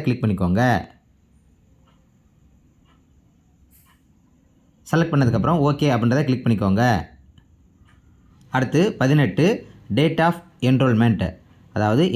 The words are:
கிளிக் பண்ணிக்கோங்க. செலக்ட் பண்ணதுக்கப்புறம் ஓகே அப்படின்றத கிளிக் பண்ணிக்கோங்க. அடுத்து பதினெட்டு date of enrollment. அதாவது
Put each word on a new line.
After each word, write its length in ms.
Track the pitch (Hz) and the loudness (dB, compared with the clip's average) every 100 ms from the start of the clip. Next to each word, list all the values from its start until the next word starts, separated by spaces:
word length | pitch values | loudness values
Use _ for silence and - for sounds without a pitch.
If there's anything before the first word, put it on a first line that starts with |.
| 143 | -2
கிளிக் 160 | 120 | -2
பண்ணிக்கோங்க. 380 | 110 95 90 101 127 101 - _ _ _ _ _ _ _ _ _ _ _ _ _ _ _ _ _ _ _ _ _ _ _ _ _ _ _ _ _ _ _ _ _ _ _ _ _ _ _ - | -2 -2 -2 0 0 0 -4 _ _ _ _ _ _ _ _ _ _ _ _ _ _ _ _ _ _ _ _ _ _ _ _ _ _ _ _ _ _ _ _ _ _ _ _ _ _ _ -4
செலக்ட் 220 | 160 165 | -2 0
பண்ணதுக்கப்புறம் 480 | 143 120 110 120 170 143 | -2 -2 -2 -2 0 0
ஓகே 180 | 143 147 | 0 -2
அப்படின்றத 300 | 117 117 139 131 | 0 0 -2 -2
கிளிக் 180 | 123 | -2
பண்ணிக்கோங்க. 380 | 120 101 98 101 123 92 - - _ _ _ _ _ _ _ _ _ _ _ _ - 131 | -2 -2 0 0 0 -2 -4 -16 _ _ _ _ _ _ _ _ _ _ _ _ -6 -4
அடுத்து 240 | 127 147 214 - | 0 0 0 0
பதினெட்டு 440 | 131 151 110 135 175 - - - - 107 | 2 2 2 2 0 0 -6 -18 -4 0
date 220 | 160 160 165 | 0 2 0
of 80 | 170 - - 123 | -2 -10 -4 0
enrollment. 520 | 127 131 113 117 92 85 - - - - 104 | 2 2 4 2 2 -4 -8 -20 -20 -10 -2
அதாவது 260 | 107 123 185 | 0 2 0